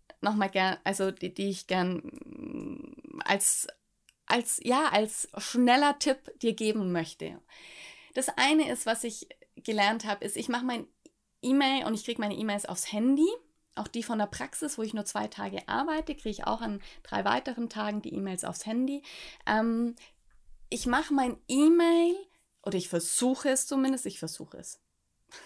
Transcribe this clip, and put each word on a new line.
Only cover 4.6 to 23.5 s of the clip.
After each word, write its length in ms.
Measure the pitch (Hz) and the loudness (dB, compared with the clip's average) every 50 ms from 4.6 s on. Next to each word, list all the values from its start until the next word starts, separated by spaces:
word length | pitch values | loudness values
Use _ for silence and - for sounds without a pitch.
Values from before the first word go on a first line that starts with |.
ja, 260 | - 233 247 277 311 277 | 0 2 2 2 2 4
als 380 | - 208 214 214 - - - - - 202 | 4 4 2 2 -2 -6 -8 -8 -8 -8
schneller 600 | - - - 240 247 240 247 285 285 294 285 285 | -6 -2 2 4 6 6 6 6 6 4 2 2
Tipp 400 | - 294 269 - - - - - | 2 0 0 0 -4 -20 -10 -4
dir 140 | - 226 220 | -2 -2 0
geben 380 | 220 220 214 214 214 196 185 | 0 0 0 0 0 0 0
möchte. 480 | 175 170 165 - - - 160 160 - - _ _ - - - - - - - - - - - - - | 0 -2 -2 -4 -8 -12 -12 -12 -12 -14 _ _ -20 -20 -20 -20 -20 -20 -20 -20 -20 -20 -16 -8 -4
Das 140 | 254 254 - - | -4 -2 -2 2
eine 340 | - 254 285 311 311 294 - | 2 4 4 6 4 4 2
ist, 160 | 247 - - | 0 -2 -2
was 180 | 220 226 - - | -2 -2 -2 -2
ich 240 | 233 - - - - - _ - _ - | -6 -8 -8 -14 -16 -20 _ -20 _ -20
gelernt 480 | - - 226 214 214 202 208 220 226 214 | -10 -6 -2 0 2 2 2 2 0 -2
habe, 200 | 214 202 202 - | -4 -6 -4 -4
ist, 120 | 202 - | -6 -6
ich 120 | - 220 - | -6 -4 -2
mache 160 | 233 240 247 | -2 -2 -2
mein 220 | 254 240 226 - - _ _ _ - _ _ _ _ _ _ | -2 -4 -4 -6 -10 _ _ _ -20 _ _ _ _ _ _
E-Mail 440 | - 254 269 277 277 269 269 262 - | 0 2 4 4 4 4 2 2 0
und 80 | 214 220 | -2 -2
ich 100 | 214 - | -4 -4
kriege 160 | 240 226 233 | -6 -4 -2
meine 160 | 214 208 196 | -2 -4 -2
E-Mails 300 | - 220 214 202 208 - | -2 -2 -2 -2 -2 -4
aufs 260 | - 180 - - - | -6 -6 -6 -4 -4
Handy. 360 | 214 208 233 262 277 285 320 392 466 494 - _ _ _ _ _ - | -2 2 4 4 6 6 4 4 2 -2 -10 _ _ _ _ _ -8
Auch 120 | - 208 - | -8 -8 -6
die 140 | - 233 | -6 -6
von 160 | 226 - 226 214 | -4 -2 -2 -2
der 80 | 208 | -2
Praxis, 520 | 208 - - 262 269 - - 311 285 - 233 | -2 -4 -8 -10 -8 -8 -6 -6 -4 -4 -4
wo 40 | |
ich 120 | 220 214 220 | -6 -4 -4
nur 100 | 214 208 | -6 -6
zwei 240 | - - 208 214 214 | -4 -4 -4 -6 -6
Tage 380 | - 202 202 190 190 196 - - | -6 -8 -8 -6 -8 -8 -6 -2
arbeite, 460 | 214 233 285 320 311 311 320 - 302 | -2 -2 0 0 -2 -4 -4 -6 -8
kriege 160 | - - 220 | -6 -6 -8
ich 160 | 196 - - | -6 -2 -2
auch 140 | - 220 226 | -2 0 0
an 220 | 233 220 202 196 - - - - | -2 -4 -6 -6 -8 -12 -20 -18
drei 220 | - - 202 202 190 | -10 -4 -2 0 4
weiteren 440 | 202 233 254 - 269 233 233 233 226 | 4 4 2 2 -2 -4 -4 -4 -4
Tagen 340 | - 214 208 208 208 208 | -4 -4 -2 -2 -2 -4
die 100 | - - | -4 -4
E-Mails 320 | - 196 196 190 185 180 - | -4 -4 -4 -4 -4 -4 -4
aufs 220 | - 180 - - | -6 -6 -6 -6
Handy. 360 | 220 226 240 262 269 277 285 - - - - - - - - - | -2 0 0 0 0 -2 -4 -8 -12 -18 -16 -16 -18 -16 -8 -2
Ähm, 480 | - 214 220 226 233 226 233 240 233 233 - - - _ _ _ _ - - - - - - - - | 0 2 2 4 2 2 2 0 -2 -2 -6 -16 -20 _ _ _ _ -20 -20 -20 -20 -20 -16 -10 -8
ich 180 | - - - | -6 -4 0
mache 280 | 247 247 285 320 - 294 | 2 2 2 2 2 2
mein 240 | 269 254 247 233 - _ - | 2 2 2 -2 -6 _ -2
E-Mail, 680 | 254 277 302 320 339 339 339 339 339 339 339 349 359 392 392 _ _ _ _ _ _ _ | 2 4 6 8 8 8 8 8 6 6 6 4 2 0 -4 _ _ _ _ _ _ _
oder 140 | - 202 196 | -6 -2 -2
ich 120 | 185 185 - | -2 -2 0
versuche 600 | 180 170 170 - - - 247 254 262 - - | -2 -2 0 0 0 2 4 2 2 2 2
es 180 | 277 | 2